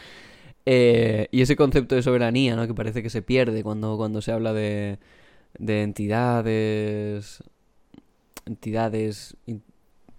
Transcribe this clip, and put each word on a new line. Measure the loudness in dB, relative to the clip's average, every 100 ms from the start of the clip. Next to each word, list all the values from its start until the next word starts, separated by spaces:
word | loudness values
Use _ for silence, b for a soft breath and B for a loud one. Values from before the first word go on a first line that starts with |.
| B B B B B -6 2
Eh, | 6 6 6 4 0 0
y | 2
ese | 4
concepto | 4 4 4 2
de | 2
soberanía, | 2 2 2 2 2 0
¿no? | -2
Que |
parece | -4 -6 -6
que | -6
se | -6
pierde | 0 2 2 -2
cuando, | -4 -4 -4 -2
cuando | -4 -4
se | -4
habla | -2 -2
de, | -2 -2 -4 -6 -8 b b b b b -8
de | -2 -2
entidades... | -2 -4 -2 0 2 0 0 0 0 -2 -4 -4 -6 -8 -12 -20 -20 _ _ _ _ -20 _ _ _ -18 -14
Entidades, | -10 -4 -2 -2 -2 -4 -6 -14 -18 -14
in-, | -14 -14 _ _ _ -20